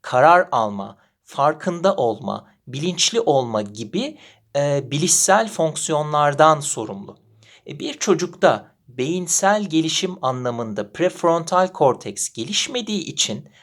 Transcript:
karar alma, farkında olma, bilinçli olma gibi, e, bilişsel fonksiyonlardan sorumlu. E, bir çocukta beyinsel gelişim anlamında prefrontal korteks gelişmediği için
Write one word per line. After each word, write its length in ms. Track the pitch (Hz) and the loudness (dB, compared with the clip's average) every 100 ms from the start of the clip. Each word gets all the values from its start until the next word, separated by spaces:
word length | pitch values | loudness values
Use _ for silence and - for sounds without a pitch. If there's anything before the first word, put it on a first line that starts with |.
karar 460 | - 127 151 175 180 | -2 4 6 6 4
alma, 460 | 131 107 101 98 - _ _ | 0 0 -4 -12 -16 _ _
farkında 720 | _ - 156 156 185 170 185 190 | _ 0 0 0 -4 0 0 0
olma, 520 | 120 101 104 104 - _ - | -2 -2 -6 -8 -12 _ -12
bilinçli 540 | 131 170 175 - 226 | -6 -4 -2 0 0
olma 420 | - 139 120 110 | 2 2 2 -2
gibi, 560 | 104 104 107 185 277 302 - _ _ 143 | -4 -10 -6 -6 -6 -10 -20 _ _ -2
e, 340 | 143 143 123 | 0 -2 -2
bilişsel 580 | 143 175 - - 202 226 | -2 0 2 4 2 2
fonksiyonlardan 1120 | - 160 - - 151 151 151 147 143 156 151 | -2 -2 -2 -2 -2 0 2 2 6 6 6
sorumlu. 560 | 147 - 110 98 101 - _ _ _ - - | 0 -6 -8 -10 -14 -20 _ _ _ -20 -18
E, 120 | 143 | -10
bir 160 | 147 | -8
çocukta 800 | - - 165 175 175 180 110 - _ _ | -4 0 0 0 2 2 2 -4 _ _
beyinsel 760 | 123 135 180 170 - 196 214 | -6 -4 -2 -2 0 2 2
gelişim 540 | 196 160 160 - 180 185 | 2 0 0 -2 -4 -2
anlamında 680 | 131 127 123 120 113 104 101 | -2 -2 -4 -4 -4 -6 -8
prefrontal 760 | - 180 180 170 170 165 180 185 | -2 -2 2 2 2 2 0 0
korteks 600 | - 143 117 107 98 - | 2 2 2 -6 -8 -8
gelişmediği 720 | - 113 208 - 247 214 208 | -8 -4 -4 -4 -6 -4 -4
için 480 | - - - 107 - _ | -4 -4 -4 -4 -12 _